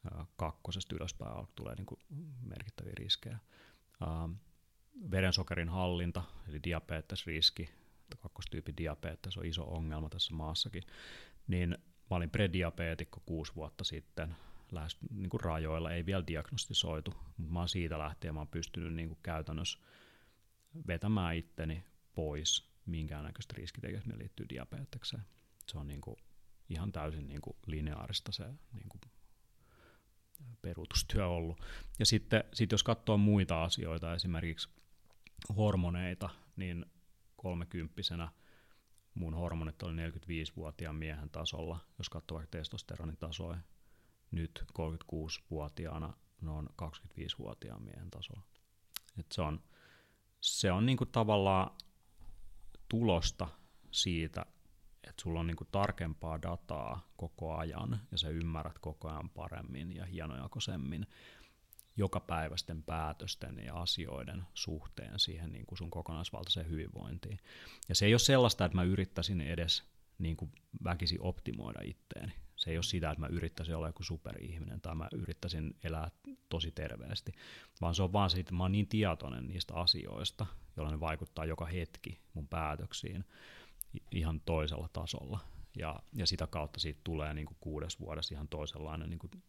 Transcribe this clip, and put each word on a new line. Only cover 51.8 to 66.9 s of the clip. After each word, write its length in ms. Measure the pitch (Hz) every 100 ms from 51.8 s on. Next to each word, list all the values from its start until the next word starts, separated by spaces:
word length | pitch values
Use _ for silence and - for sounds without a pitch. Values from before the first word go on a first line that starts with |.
| - _ - - - - - - - - -
tulosta 600 | 113 117 85 - - 85 - - - -
siitä, 560 | - - 82 80 92 - - - - - - -
että 140 | -
sulla 180 | - 82
on 60 | 82
niinku 180 | 82
tarkempaa 760 | - 98 101 - 85 78 82 80
dataa 720 | 85 85 - 78 55 62 - -
koko 400 | 80 - 80 80
ajan 440 | 80 78 - 117 104
ja 60 | -
sä 100 | 80
ymmärrät 500 | 82 82 80 78 -
koko 300 | 80 76 80
ajan 220 | 78 -
paremmin 600 | - 80 - - 64 85 87
ja 100 | 90
hienojakoisemmin 1000 | 87 80 64 67 - - 92 67 82 104 - - - - _ _ - - -
jokapäiväisten 840 | 98 90 - 82 78 85 - 80
päätösten 760 | 78 82 78 76 95 - 64 64
ja 100 | 57
asioiden 680 | 80 90 - 82 69 62 - 92
suhteen 640 | - - 80 - - 53 -
siihen 340 | - 80 82
niinku 240 | - - 90
sun 140 | 87
kokonaisvaltaiseen 800 | 87 85 80 85 - - 87 82
hyvinvointiin. 720 | 80 -